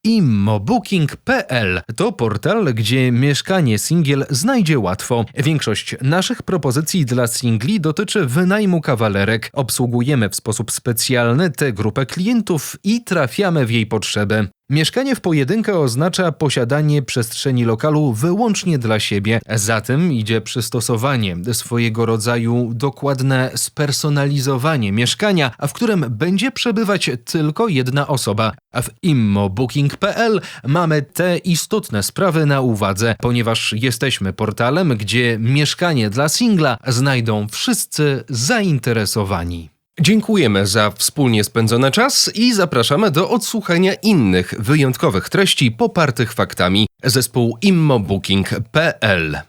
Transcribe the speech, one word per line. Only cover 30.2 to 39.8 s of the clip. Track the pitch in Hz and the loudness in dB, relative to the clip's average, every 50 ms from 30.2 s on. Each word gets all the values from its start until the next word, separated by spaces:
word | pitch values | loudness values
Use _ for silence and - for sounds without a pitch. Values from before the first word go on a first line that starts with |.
| 233 226 220 175 - - - - - | 0 0 0 0 -4 -8 -18 -10 -4
mamy | 127 147 175 180 170 151 151 | 0 0 2 2 2 2 0
te | 135 - _ - 170 180 175 160 | -2 -4 _ -2 0 0 0 0
istotne | - 185 170 151 - - - 214 - - 117 104 | 0 -2 -2 -2 -2 -2 -4 -4 -4 -2 -4 -4
sprawy | 95 - - - 190 185 151 160 156 | -4 -4 -2 0 0 0 2 2 2
na | 147 143 139 | 2 2 2
uwadze, | 131 127 113 98 104 98 98 92 113 117 110 - | 2 0 0 0 0 -2 0 0 0 -2 -2 -2
ponieważ | - 123 120 120 113 113 113 110 - - 110 | -2 -2 0 0 0 0 -2 -2 -2 -4 -4
jesteśmy | 107 127 131 117 - 147 135 - - 98 95 | -2 -2 -2 -2 -2 -2 -2 -2 -2 -4 -6
portalem, | 92 - - - 104 - 117 120 143 175 190 160 123 | -2 -2 -4 -4 -2 0 0 0 2 2 2 0 0
gdzie | 104 104 98 110 123 123 120 113 107 | -2 -2 -2 0 2 2 2 0 0
mieszkanie | 113 120 135 143 147 139 - - 175 175 160 127 110 104 | 0 0 2 2 0 0 -2 -2 -2 0 2 0 0 0
dla | 95 127 143 147 | 0 0 0 0
singla | - - 240 233 208 170 156 135 117 - - | 0 0 2 2 2 4 2 2 0 -2 -2
znajdą | 135 117 117 131 143 135 123 117 113 107 107 104 107 | -2 0 2 2 2 2 0 0 0 0 0 -2 -4
wszyscy | - - - 254 233 - - - - - 151 143 139 123 - - | -6 -6 -2 -2 -2 -2 -4 -6 -2 0 0 0 0 -2 -6 -6
zainteresowani. | 135 113 123 156 247 226 202 185 151 127 - 127 117 113 104 - - 110 101 95 98 87 85 87 87 85 82 78 _ _ | -4 -4 0 0 0 0 2 0 0 0 0 0 0 0 0 0 0 -2 -2 -2 -2 -4 -4 -6 -6 -8 -10 -14 _ _